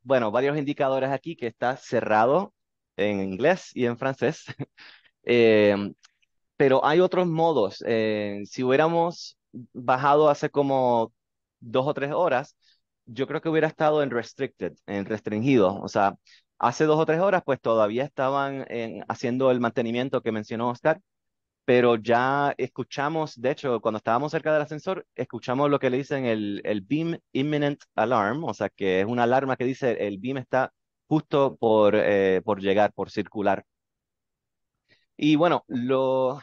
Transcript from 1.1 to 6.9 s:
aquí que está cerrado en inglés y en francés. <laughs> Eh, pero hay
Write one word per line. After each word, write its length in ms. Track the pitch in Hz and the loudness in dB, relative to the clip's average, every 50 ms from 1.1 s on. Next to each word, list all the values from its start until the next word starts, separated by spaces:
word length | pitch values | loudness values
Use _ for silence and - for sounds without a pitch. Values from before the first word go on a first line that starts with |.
aquí 240 | 139 131 - 165 165 | -4 -4 -6 -10 -12
que 120 | - 123 | -8 -10
está 300 | 113 - _ 123 120 135 | -10 -6 _ -4 -4 -4
cerrado 760 | - - - 127 113 110 104 107 107 113 127 147 180 202 - - _ _ _ _ _ _ _ _ | -4 -6 -4 -2 -2 0 2 4 4 4 4 4 2 0 -4 -8 _ _ _ _ _ _ _ _
en 240 | - 101 104 104 98 | -2 -2 0 0 -2
inglés 500 | 95 95 95 92 127 160 185 175 - - - | -2 -4 -4 0 0 0 0 0 -4 -10 -6
y 120 | - 123 | -2 -2
en 120 | 120 120 | -2 -2
francés. 480 | - 131 135 135 - 123 135 160 - - | -4 -4 -6 -2 -2 -2 -2 -2 -4 -10
<laughs> 220 | - - - - - _ - - - - _ _ _ _ _ _ | -16 -14 -14 -14 -14 _ -20 -20 -20 -20 _ _ _ _ _ _
Eh, 480 | - 120 120 117 113 107 107 104 104 101 98 101 95 - - _ _ _ _ _ _ _ _ _ _ _ | 2 4 4 6 6 6 6 6 4 4 2 -2 -6 -8 -14 _ _ _ _ _ _ _ _ _ _ _
pero 300 | - 147 131 131 135 - | 2 4 4 4 4 4
hay 140 | 139 | 4